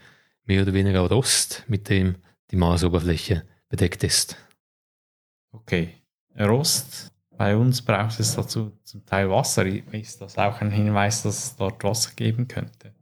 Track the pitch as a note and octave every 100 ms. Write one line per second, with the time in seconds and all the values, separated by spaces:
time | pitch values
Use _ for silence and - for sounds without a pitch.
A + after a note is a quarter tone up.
0 | - _ _ _ - F#2+ G2 F#2+ G2 F#2
1 | F2+ G#2 B2 - - - - G2+ - G2
2 | F#2 F2+ _ _ - F#2 E2+ E2+ F2 F2
3 | E2 D#2 - E2+ - _ - - F2+ -
4 | - - - - _ _ _ _ _ _
5 | _ _ _ _ _ G#2+ - F2+ E2+ -
6 | _ _ _ - G#2 A#2+ D#3+ - - -
7 | - _ _ - G2+ G#2 B2+ B2+ - G2
8 | A2 - G#2+ - G#2 A2 G#2+ - - G#2
9 | - F#2+ G2 G2+ C#3 - F#2+ G2 - G#2+
10 | G#2+ - G2 - G2+ G#2 G#2 G#2 G#2+ G#2
11 | G2+ G#2+ G#2+ - - - G2 - G2+ A2
12 | - - A2+ A2+ B2 - A#2 _ - _